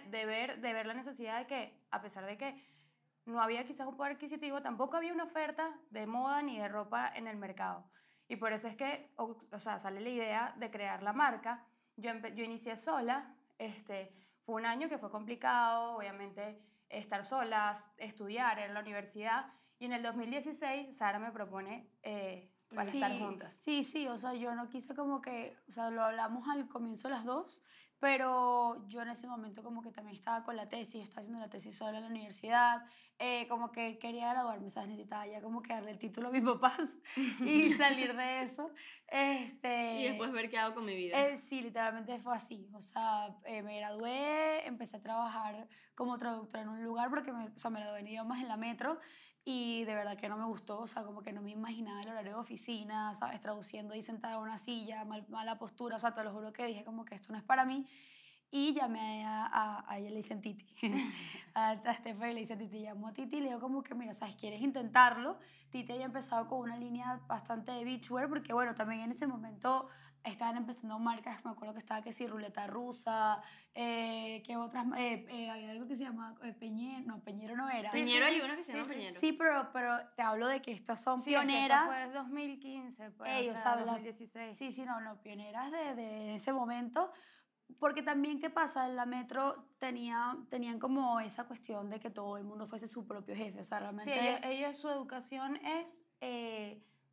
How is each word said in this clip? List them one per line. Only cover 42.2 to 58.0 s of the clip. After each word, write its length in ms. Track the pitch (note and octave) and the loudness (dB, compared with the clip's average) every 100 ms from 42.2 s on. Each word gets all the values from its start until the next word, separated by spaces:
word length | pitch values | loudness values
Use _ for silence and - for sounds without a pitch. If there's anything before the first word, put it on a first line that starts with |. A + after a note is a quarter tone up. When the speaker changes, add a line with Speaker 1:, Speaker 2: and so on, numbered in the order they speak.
| B3 A3+ | -2 -4
Speaker 2:
así, 320 | - A3 G3 | -4 -12 -12
o 80 | G3+ | -16
sea, 540 | - A#3 A3+ G#3+ G#3 - - | -6 -2 2 2 0 -8 -8
eh, 160 | G#3+ | -6
me 160 | G#3 G#3 | -4 -4
gradué, 880 | G#3 G#3+ A#3 C4 D4 D4+ D#4 D#4 - | -4 -2 -2 0 2 2 2 2 -2
empecé 320 | A#3+ A#3 G#3+ | -6 -8 -8
a 40 | |
trabajar 640 | A3 A3+ A#3 A3+ G#3+ G#3+ A3+ - - | -2 0 0 -2 -4 -6 -12 -18 -12
como 240 | - B3 A#3+ | -4 -2 0
traductora 460 | A#3+ A3+ A3 A3 | -2 -2 -4 -6
en 60 | G#3+ | -6
un 140 | A3 | -4
lugar 260 | A3+ A#3 B3 | -2 0 2
porque 220 | D4+ C#4+ | 2 0
me, 160 | A#3 A3 | -4 -6
o 80 | A3+ | -4
sea, 100 | A#3 | -2
me 120 | G#3+ | -2
gradué 180 | G#3 G#3 | -4 -6
en 80 | G#3 | -6
idiomas 340 | A3 A3+ B3 | -4 -2 -2
en 60 | B3+ | -2
la 100 | G#3+ | -2
Metro 400 | A#3 A#3 B3+ E4 - - - _ | -2 0 0 0 -4 -20 -20 _
y 400 | - B3+ A#3 A3+ | -2 0 2 0
de 100 | A3 | 0
verdad 240 | G#3 G3+ G3+ | 0 -2 -2
que 120 | G#3 | -4
no 80 | G#3+ | -2
me 80 | A3+ | -2
gustó, 340 | G#3 - G#3 | -4 -6 -6
o 80 | A3+ | -4
sea, 160 | A3+ | -6
como 180 | G#3 G#3 | -6 -8
que 120 | G3+ | -8
no 80 | G#3 | -8
me 100 | G#3 | -6
imaginaba 500 | G#3+ A3+ A3+ G#3+ G3+ | -6 -4 -4 -4 -6
el 80 | G#3+ | -6
horario 240 | A3+ G3+ | -6 -6
de 60 | A3 | -6
oficina, 720 | A#3 A3+ - A3 G#3+ G#3+ G#3+ | -6 -8 -6 -6 -2 -2 -2
¿sabes? 280 | G3+ A#3+ G#3 | -2 -4 -4
Traduciendo 520 | G#3+ G#3 G3+ G#3+ G#3+ | -4 -6 -6 -8 -6
ahí 80 | G#3+ | -6
sentada 340 | G#3+ A3 A3+ A3+ | -6 -6 -4 -4
en 60 | |
una 160 | A3 G#3+ | -4 -6
silla, 460 | - A#3 G#3+ A3 | -4 -6 -4 -6
mal, 220 | G#3+ G#3+ G3+ | -6 -8 -8
mala 300 | A3 A3 A3 | -4 -4 -4
postura, 380 | A3 - A#3+ A3+ | -6 -6 -4 0
o 20 | |
sea, 140 | A#3 | 0
te 100 | A3+ | 0
lo 80 | G#3+ | -4
juro 220 | G#3 G#3+ | -4 -8
que 120 | G#3+ A#3+ | -4 -4
dije 180 | G#3 | -4
como 220 | A3 A3+ A3+ | -8 -10 -10
que 100 | G3+ | -12
esto 160 | - | -10
no 60 | A3 | -2
es 60 | |
para 220 | - C4 C4 | 4 6 6
mí. 200 | C4+ C4+ - | 4 -4 -10